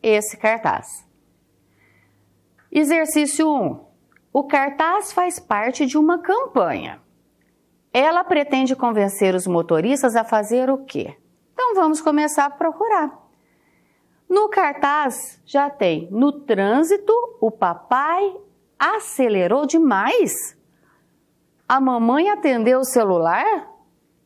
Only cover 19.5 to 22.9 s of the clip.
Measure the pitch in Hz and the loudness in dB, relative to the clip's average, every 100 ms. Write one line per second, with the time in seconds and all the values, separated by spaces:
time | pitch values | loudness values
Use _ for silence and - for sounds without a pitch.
19.5 | 254 294 330 302 196 214 494 269 - - | 0 2 2 2 2 0 0 0 -2 -12
20.5 | - _ _ _ _ _ _ _ _ _ | -16 _ _ _ _ _ _ _ _ _
21.5 | _ - 269 262 240 233 277 381 415 320 | _ -2 0 2 2 2 2 0 0 0
22.5 | 240 220 254 262 | 2 2 2 2